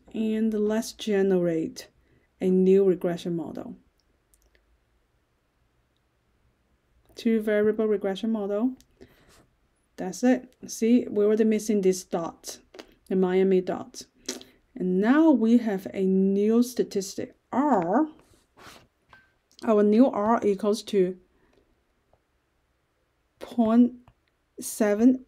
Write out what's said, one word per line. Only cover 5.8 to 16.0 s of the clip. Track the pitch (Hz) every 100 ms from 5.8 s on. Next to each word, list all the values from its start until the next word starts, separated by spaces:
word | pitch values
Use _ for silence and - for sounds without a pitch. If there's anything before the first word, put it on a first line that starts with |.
| _ _ _ _ _ _ _ _ _ _ _ _ _
Two | - 233 226
variable | 214 208 214 214 220
regression | 202 202 190 226
model. | 220 196 202 254 254 _ _ - _ _ _ _ _ _ _ _ -
That's | 180 180
it. | 247 254 - _ 190
See, | - 226 247 -
we're | 208 208
already | 214
missing | 220 214 208 208
this | 185 185
dot, | - 175 165 - - - _ - - _ -
the |
Miami | 190 185 185 190 185
dot. | 180 - - - - _ - - - _ _
And | - 180 185
now | 214 285 320
we | 247 226 240
have | 220 190 -
a | 196